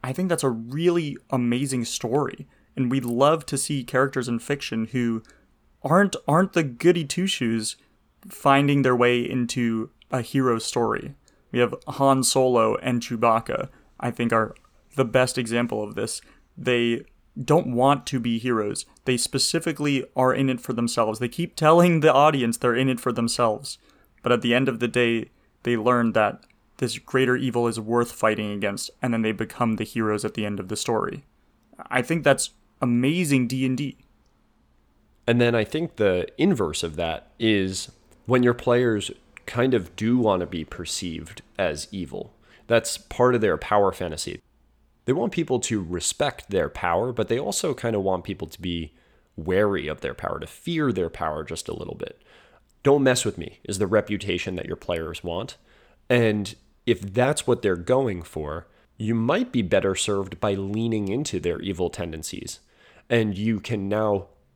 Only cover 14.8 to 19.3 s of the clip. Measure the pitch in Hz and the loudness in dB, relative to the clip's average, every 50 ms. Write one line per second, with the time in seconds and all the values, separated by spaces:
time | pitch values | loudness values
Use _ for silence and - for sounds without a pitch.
14.8 | _ _ - 143 135 117 107 127 127 123 - 135 123 110 117 120 120 117 117 107 | _ _ -2 -2 -2 2 4 2 2 2 0 -4 -4 -2 -2 -2 -2 -2 -2 -6
15.8 | 107 104 107 107 110 110 - - - - - _ _ _ _ - - 127 123 120 | -6 -6 -4 -6 -4 -4 -6 -10 -12 -18 -20 _ _ _ _ -6 -2 0 2 2
16.8 | 120 117 117 - - _ _ _ _ _ _ - 131 - 147 165 - 127 123 117 | 2 2 0 -2 -4 _ _ _ _ _ _ -12 0 2 2 4 4 2 0 2
17.8 | 127 139 143 135 - - 139 127 113 120 117 113 110 127 120 110 104 104 110 - | 4 4 4 2 0 -4 -4 -2 -2 0 -2 -2 0 0 0 0 0 -2 -4 -6
18.8 | - _ _ _ _ - 127 117 - - | -10 _ _ _ _ -2 0 0 -2 -2